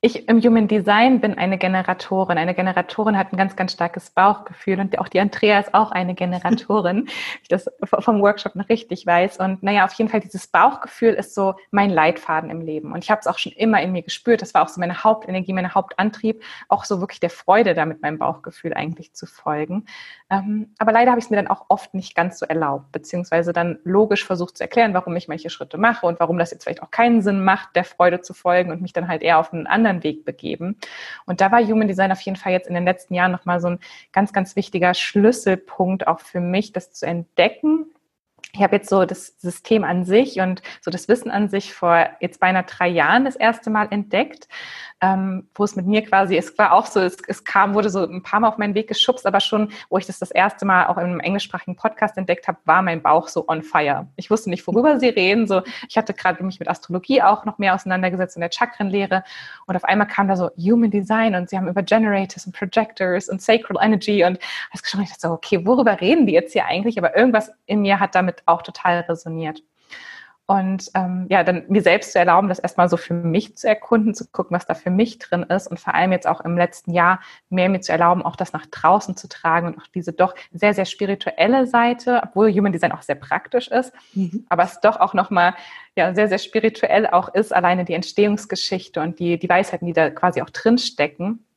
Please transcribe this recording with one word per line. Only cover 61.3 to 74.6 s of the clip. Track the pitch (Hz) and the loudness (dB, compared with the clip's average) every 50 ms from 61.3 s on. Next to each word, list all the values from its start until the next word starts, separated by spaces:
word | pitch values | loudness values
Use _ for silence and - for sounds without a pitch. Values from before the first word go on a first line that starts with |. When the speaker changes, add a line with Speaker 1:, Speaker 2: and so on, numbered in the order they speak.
| 196 | 0
Speaker 1:
und | 180 180 - | -2 -4 -4
sie | - | -6
haben | 190 185 | -4 -4
über | 165 180 202 | -2 -2 -4
Generators | 190 - 208 226 220 214 202 196 196 190 - - - | 0 2 2 2 2 2 0 -2 -2 -4 -8 -16 -16
und | 185 - | -16 -10
Projectors | - 208 185 - 226 175 - - - 190 185 180 185 196 - | -10 -10 -2 -2 -2 -2 -2 -4 -4 -2 -2 0 -2 -2 -6
und | 190 190 | -10 -6
Sacral | - - 220 226 226 - 196 - 202 | 0 2 2 2 0 -4 -2 2 2
Energy | 220 220 190 - - 208 202 175 | 2 2 2 0 0 2 4 4
und | 180 185 185 - - - - - - | 2 2 -2 -8 -12 -12 -12 -12 -12
alles | - 190 | -14 -12
geschaut. | - - - 190 | -10 -6 -4 -4
Und | 202 | -6
ich | - | -6
dachte | - - - 165 | -8 -6 -4 -4
so, | |
okay, | 165 160 - - 208 180 170 | -4 -4 -4 -2 -2 0 2
worüber | 196 254 254 254 220 196 180 | 2 2 4 4 2 2 2
reden | 180 190 294 339 269 | 2 2 4 4 4
die | 170 | 4
jetzt | 156 165 170 - | 4 2 2 2
hier | - 202 - | -2 -2 -2
eigentlich? | - - 180 202 233 226 | 0 -2 -2 -2 -2 -2
Aber | 202 175 160 - | 0 -2 2 4
irgendwas | 202 233 262 226 214 214 - - _ _ | 4 4 4 4 2 0 -2 -14 _ _
in | - 202 214 | -4 -2 0
mir | 202 196 196 190 | 2 2 2 2
hat | 196 185 - | 0 2 2
damit | 185 185 180 170 - _ | 0 0 0 -4 -2 _
auch | - 170 175 | 2 2 2
total | - - 185 - - 185 175 175 | 0 -14 -18 -2 0 0 0 0
resoniert. | 170 - 170 165 - 170 160 160 160 151 156 156 _ _ _ _ _ _ - - - - - - - - _ _ _ | -2 -4 -6 -6 -6 -10 -8 -8 -8 -8 -10 -12 _ _ _ _ _ _ -20 -20 -20 -20 -20 -20 -20 -20 _ _ _
Und, | - 196 196 190 190 190 185 - - _ | 0 0 0 2 -2 -4 -4 -8 -6 _
ähm, | 185 185 180 180 185 185 165 | -4 -2 -2 -4 -6 -2 2
ja, | 180 175 170 | 2 2 4
dann | 185 180 175 - - | 4 0 -2 -2 0
mir | 196 202 | 0 4
selbst | 175 180 175 208 - - | 4 4 4 4 0 -2
zu | - 185 | 0 2
erlauben, | 175 180 170 180 202 196 | 4 4 4 4 4 2
das | 180 - | -4 -4
erstmal | - - - - 175 180 | -6 -6 0 2 2 2
so | 175 | 2
für | 170 - - 175 | -2 -2 -6 -6
mich | 170 170 170 160 196 208 - - | -2 -2 0 0 0 -2 -4 -14
zu | - - 233 | -4 0 0
erkunden, | 214 - - - 233 226 214 220 | 0 0 0 0 2 2 2 2
zu | 202 - - | -2 -4 -10
gucken, | _ _ - 180 - 170 | _ _ -6 -4 -2 -4
was | 175 | -6